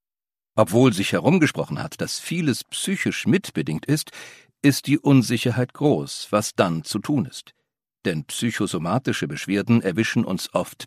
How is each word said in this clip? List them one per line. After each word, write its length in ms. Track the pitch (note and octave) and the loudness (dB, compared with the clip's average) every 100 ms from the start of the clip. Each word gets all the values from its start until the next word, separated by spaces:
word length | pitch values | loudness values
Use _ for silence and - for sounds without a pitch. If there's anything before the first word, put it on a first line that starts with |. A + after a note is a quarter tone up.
| _ _ _ _ _ - | _ _ _ _ _ 0
Obwohl 380 | A2 A2+ C3 | 2 6 4
sich 180 | F#2 - | 4 0
herumgesprochen 720 | F#2 G2+ F#3 D3 - - - | 2 4 4 2 0 -6 -6
hat, 200 | D#3 - | -8 -8
dass 180 | D#2+ - | -8 -8
vieles 440 | - E3+ D3+ A2+ | -6 -2 -2 -2
psychisch 640 | - - - F#3+ G#2 - G#2 | -6 -8 -4 -2 -2 -2 0
mitbedingt 580 | F#3 - - - D#2 - | 0 0 -6 -4 -4 -2
ist, 260 | D#3 - - - - _ _ | -2 -4 -14 -20 -20 _ _
ist 260 | C#3+ - C3+ | 2 2 0
die 120 | D3 | 0
Unsicherheit 760 | C#3+ C3+ A2 A#2+ B2 A#2+ B2 | 6 6 4 0 0 -2 -4
groß, 540 | - D3 F2 C#2 - - | 0 2 2 -2 -10 -2
was 260 | - - - | -2 0 0
dann 280 | F#2 D#2+ | 0 0
zu 160 | - G#2 | -4 -6
tun 260 | - D3 C#2 | -2 -2 -2
ist. 280 | - - _ _ _ _ _ G2 | -8 -20 _ _ _ _ _ -4
Denn 200 | D#2 - | -4 -6
psychosomatische 1000 | - A#2 - G2 F2 E2 A#2+ - - D2+ | -4 -2 0 -2 -2 -2 -2 -2 -4 -4
Beschwerden 540 | D2 - G2+ G2 A#2 | -6 -2 -2 4 4
erwischen 440 | F#2+ F2+ A2 A#2+ G2+ | 4 0 0 0 0
uns 280 | F#2 - | -4 -2
oft 320 | F#2 - - | -4 -4 -10